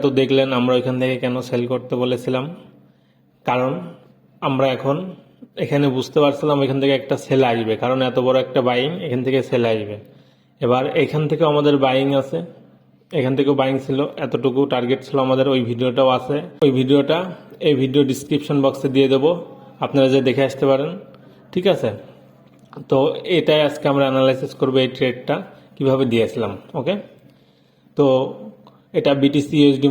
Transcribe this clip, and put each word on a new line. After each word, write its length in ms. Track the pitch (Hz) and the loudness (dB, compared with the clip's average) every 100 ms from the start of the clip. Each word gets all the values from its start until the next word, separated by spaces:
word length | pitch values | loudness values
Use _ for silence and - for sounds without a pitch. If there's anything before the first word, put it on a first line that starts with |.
তো 60 | 143 131 | 2 0
দেখলেন, 280 | 131 135 135 123 | 2 2 2 0
আমরা 140 | 127 127 | 2 0
ওইখান 180 | 127 127 | 0 -2
থেকে 140 | 127 127 | -2 -2
কেন 120 | 127 127 123 | -4 -4 -4
সেল 140 | 123 120 | -4 -2
করতে 220 | 123 - 127 | -4 -4 -4
বলেছিলাম, 420 | 123 120 - 127 147 185 - - _ _ _ _ _ _ - | -2 -2 -2 -4 -4 -12 -20 -20 _ _ _ _ _ _ -4
কারণ 220 | 123 131 180 - - - _ _ _ 156 | -2 -2 -4 -10 -18 -20 _ _ _ -4
আমরা 200 | 131 135 127 | 0 0 0
এখন 180 | 135 151 185 - - _ - - | -2 -4 -6 -14 -20 _ -18 -8
এখানে 220 | 120 143 143 127 | -2 0 2 0
বুঝতে 200 | 123 156 | -2 2
পারছিলাম 340 | 143 139 151 143 135 | 2 2 0 0 0
এখান 120 | 135 | 0
থেকে 120 | 139 135 | 0 0
একটা 160 | - 131 - | -2 -6 0
সেল 160 | 135 127 | 2 2
আসবে, 220 | 117 110 110 | 2 -2 -2
কারণ 140 | 123 131 127 | -2 0 0
এত 80 | 127 127 | 0 2
বড় 120 | 131 127 | 0 0
একটা 140 | 143 123 | 0 0
বাইং, 220 | 123 139 180 165 | 0 -2 -4 -4
এখান 160 | 123 127 | -4 0
থেকে 140 | 131 123 | 0 0
সেল 140 | 127 117 | 0 0
আসবে। 240 | 110 104 104 - - _ _ _ _ 123 | -2 -4 -12 -16 -20 _ _ _ _ 0
এবার 180 | 127 135 170 | 0 0 0
এখান 180 | 139 151 147 | 0 0 -2
থেকেও 180 | 156 160 | 2 2
আমাদের 220 | 147 147 143 131 | 4 4 4 2
বাইং 220 | 131 139 139 | 2 2 0
আছে, 180 | 131 165 170 - - _ _ _ _ 160 | -2 -6 -10 -16 -20 _ _ _ _ -2
এখান 140 | 127 131 | 0 0
থেকেও 180 | 139 135 | 2 2
বাইং 140 | 135 135 135 | 0 -2 -2
ছিল, 140 | 135 143 - 135 | -2 -4 -6 -6
এতটুকু 340 | 120 131 127 139 | -2 0 0 0
টার্গেট 260 | 127 120 131 - | 0 0 -2 -2
ছিল 100 | 139 131 | -2 0
আমাদের, 180 | 131 135 | 2 2
ওই 80 | 135 117 | 0 0
ভিডিওটাও 400 | 117 127 123 131 127 | -2 -2 2 2 2
আছে। 200 | - 147 - - 147 | -2 -6 -6 0 2
ওই 60 | 127 | 2
ভিডিওটা 380 | 127 143 139 160 185 156 - - 170 | 4 4 4 0 -2 -10 -18 -2 0
এই 60 | 135 | 2
ভিডিও 200 | 135 139 135 | 2 2 2
ডেসক্রিপশন 480 | 131 - 143 - 143 135 | -2 -4 -4 -2 0 0
বক্সে 220 | 135 139 131 | 0 0 2
দিয়ে 120 | 135 | 4
দেবো, 180 | 135 147 175 - - - - 131 | 4 2 0 -6 -18 -20 -8 -4
আপনারা 220 | 139 135 | 2 4
যে 60 | 135 127 | 4 2
দেখে 160 | 120 135 | 0 0
আসতে 160 | - 139 | 0 0
পারেন, 180 | 135 151 190 - - - - - | 0 -2 -10 -16 -20 -20 -20 -10
ঠিক 120 | 185 190 | -2 0
আছে? 160 | 160 117 104 - - - _ _ _ _ 139 123 | 0 -2 -6 -14 -20 -20 _ _ _ _ -20 -2
তো 60 | 135 143 - - 170 | 0 0 -2 -2 0
এটাই 240 | 147 151 147 | 2 2 2
আজকে 180 | - 147 | 0 -2
আমরা 120 | 139 135 | 0 2
অ্যানালাইসিস 440 | 131 131 131 139 - | 2 2 0 -6 -4
করবো, 180 | 131 131 127 | 0 2 0
এই 40 | 123 | -2
ট্রেডটা 380 | 131 120 - 160 190 - - - | -4 -4 -4 -6 -6 -18 -20 -4
কীভাবে 280 | 135 135 127 | 0 0 2
দিয়েছিলাম, 380 | 113 107 117 104 98 - 156 | 0 0 -2 -6 -8 -10 -8
ওকে? 140 | 131 202 - - _ _ _ _ _ _ _ - | -4 -6 -8 -20 _ _ _ _ _ _ _ 0
তো 80 | 139 131 135 - - - - _ _ 170 | 4 4 0 -8 -16 -20 -20 _ _ -2
এটা 120 | 143 139 | 0 2
বিটিসি 340 | 139 143 143 151 | 2 2 0 4
ইউএসডি 280 | 143 131 139 | 4 4 2